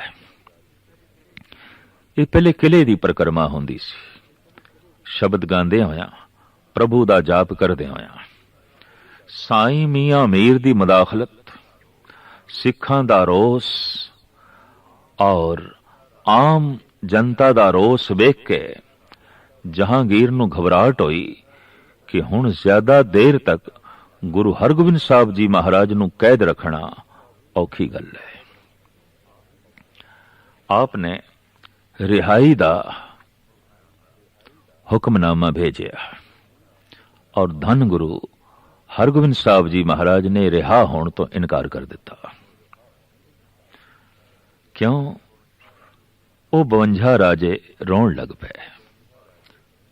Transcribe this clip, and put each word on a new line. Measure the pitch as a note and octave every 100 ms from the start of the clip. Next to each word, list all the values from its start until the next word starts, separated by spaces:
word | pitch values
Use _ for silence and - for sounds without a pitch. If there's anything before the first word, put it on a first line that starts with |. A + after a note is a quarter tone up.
ਹੈ। | - - _ _ _ _ _ _ _ _ _ _ _ - _ - - - _ _ _ -
ਇਹ | D3
ਪਹਿਲੇ | E3+ E3+
ਕਿਲ੍ਹੇ | - D#3 F3
ਦੀ | C3
ਪਰਿਕਰਮਾ | G2+ - E2 E2 E2 D#2
ਹੁੰਦੀ | C#2+ C#2+ C2
ਸੀ, | - - - - _ _ _ _ _ _ _ _
ਸ਼ਬਦ | - - G2 G2 F2
ਗਾਉਂਦੇ | F2+ F2 G#2+
ਹੋਇਆਂ, | F#2+ D#2 - - _ _ _ _ _
ਪ੍ਰਭੂ | - A#2 A#2+ G#2+
ਦਾ | F#2+
ਜਾਪ | E2 F2 F2+
ਕਰਦੇ | F#2 F#2 D#2 C#2+
ਹੋਇਆਂ। | C#2 - - - _ _ _ _ _ _ _ _ _ _
ਸਾਈਂ | - - A2 A2+ D3+ D3+
ਮੀਆਂ | C#3 C#3+ C#3+ B2
ਮੀਰ | F#2+ A#2 B2+
ਦੀ | C3
ਮਦਾਖਲਤ, | A2 F#2 F#2 F#2 A2 A#2+ _ - - _ _ _ _ _ _ - - _
ਸਿੱਖਾਂ | - B2+ - - C#3
ਦਾ | B2 G2+
ਰੋਸ | F2 F2+ A#2 B2 - - - - - _ _ _ _ _ _ _ _ _ _ -
ਔਰ | G2+ F#2 E2 E2+ F#2 - _ _ _ _ -
ਆਮ | A2+ D3 D#3 D3 B2+ _ -
ਜਨਤਾ | F#2 G#2+ A#2+ A#2 C3+
ਦਾ | A2+ G2
ਰੋਸ | F#2 G#2+ B2 -
ਵੇਖ | F#2+ B2 C#3 -
ਕੇ | E2 - - _ _ _ _ _ _ _ _ F2+
ਜਹਾਂਗੀਰ | E2 G2 B2+ A#2 G#2 A#2+
ਨੂੰ | B2+ A2 F2+
ਘਬਰਾਹਟ | F2 F2+ A#2+ C3
ਹੋਈ | D#2 E2 - - _ _ _ _ _ _ -
ਕਿ | F#2
ਹੁਣ | C#2 G#2+ B2+
ਜ਼ਿਆਦਾ | E2+ G2 G#2 A2 C#3
ਦੇਰ | A#2 G2 C3 C#3
ਤੱਕ | - E2 - _ - - _ -
ਗੁਰੂ | F2+ F2 G#2+
ਹਰਗੋਬਿੰਦ | F2 A#2 D#3 E3+ E3
ਸਾਹਿਬ | - B2+ A2+
ਜੀ | G2 G#2+
ਮਹਾਰਾਜ | F#2+ F2+ F#2 G2+
ਨੂੰ | G#2 F#2+ -
ਕੈਦ | A2+ B2+
ਰੱਖਣਾ | F#2 D#2 E2 D#2 E2+ - _ _ _ _ _ F2+
ਔਖੀ | E2+ - F#2+
ਗੱਲ | - F2
ਹੈ। | - - - _ _ _ _ _ _ _ _ _ _ _ _ _ _ _ _ _ _ _ _ _ _ -
ਆਪ | G2+ C3 G2+
ਨੇ | E2+ F2+ - _ _ _ _ _ _ -
ਰਿਹਾਈ | F#2+ G2+ F2+ G#2+ D3
ਦਾ | B2 D#2+ F2 - - - _ _ _ _ _ _ _ _ _ _ _ _ _ _ _ _ _ -
ਹੁਕਮਨਾਮਾ | A2 - G#2+ E2+ E2+ E2+
ਭੇਜਿਆ | C#2+ E2+ - - - - - _ _ _ _ _ _ _ _ _ _ _ -
ਔਰ | F2+
ਧੰਨ | D#2 G2+ B2+
ਗੁਰੂ | A#2+ E2+ D#2 - - _ _ _ _ _ _ -
ਹਰਗੋਬਿੰਦ | B2 C#3+ D3
ਸਾਹਿਬ | B2+ A2 G2 E2
ਜੀ | F2+
ਮਹਾਰਾਜ | E2+ D#2 F2 F#2+ F#2+
ਨੇ | G2+ F#2+
ਰਿਹਾ | E2+ D#2+ A#2
ਹੋਣ | F#2+ D#2+ E2
ਤੋਂ | - E2+
ਇਨਕਾਰ | - E2+ C#2+ -
ਕਰ | -
ਦਿੱਤਾ। | C2+ - - - - - _ _ _ _ _ _ _ _ _ _ _ _ _ _ _ _ _ _ _ _ _ _ _
ਕਿਉਂ? | - A2 C#3+ C#3+ - _ _ _ _ _ _ _ _ _ _ _ _ -
ਉਹ | D#3+
ਬਵੰਜਾ | C#3+ A2 G#2+ G2 B2 A#2+
ਰਾਜੇ | F2+ E2 F2 - _ -
ਰੋਣ | F#2 F#2+ A2+
ਲੱਗ | C2+ B1+
ਪਏ। | - - - - _ _ _ _ _ _ _ _ _ _ _ _